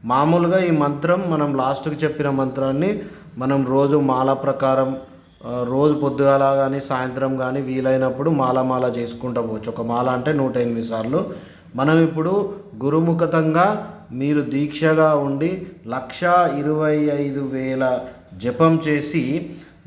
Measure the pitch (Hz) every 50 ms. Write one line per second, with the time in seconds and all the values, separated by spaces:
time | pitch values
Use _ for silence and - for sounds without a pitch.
0 | - 113 123 135 147 160 165 175 170 170 180 190 185 175 165 151 143 143 143 139
1 | 147 165 175 190 185 175 160 151 147 143 135 135 127 127 135 135 - 156 151 147
2 | 156 151 151 - 147 143 135 135 135 131 131 139 135 135 135 143 165 196 208 208
3 | - - - - - - - 117 127 131 139 139 135 123 131 135 143 139 147 151
4 | 147 131 131 127 131 135 135 135 - 135 135 135 135 135 135 135 131 131 135 135
5 | - - - - - - _ _ - 117 120 123 123 120 127 135 143 151 147 147
6 | 143 139 135 143 139 139 139 139 139 135 139 135 135 135 139 139 135 - 135 127
7 | 127 131 123 131 135 135 135 131 127 127 131 143 135 127 131 131 127 131 131 131
8 | 131 127 127 131 143 165 160 143 131 127 127 131 131 127 127 127 127 123 117 117
9 | 120 113 - - 127 127 117 123 117 113 110 107 - 117 113 - 117 117 120 120
10 | 127 131 127 123 123 151 156 147 135 127 110 127 120 117 117 113 113 113 113 113
11 | 110 120 139 175 214 - - - - - - - - - - 127 135 147 156 165
12 | 165 160 - 156 156 175 190 202 196 196 - - - - - 110 131 139 151 160
13 | 165 170 165 165 170 156 165 165 156 160 156 170 180 202 214 208 - - - -
14 | - - 120 127 135 143 151 151 139 - 131 139 147 147 147 - 160 160 160 160
15 | 156 156 151 143 143 139 139 139 156 175 190 185 175 - - - - 113 120 131
16 | 131 - - - 180 175 175 180 175 156 135 147 147 147 156 151 156 151 151 151
17 | 151 147 143 143 143 139 135 139 139 131 135 131 131 131 131 131 131 127 127 120
18 | - - - - - - - 92 104 120 120 - 165 160 165 156 160 156 147 143
19 | - - - 160 123 127 143 170 - - - - - - - - _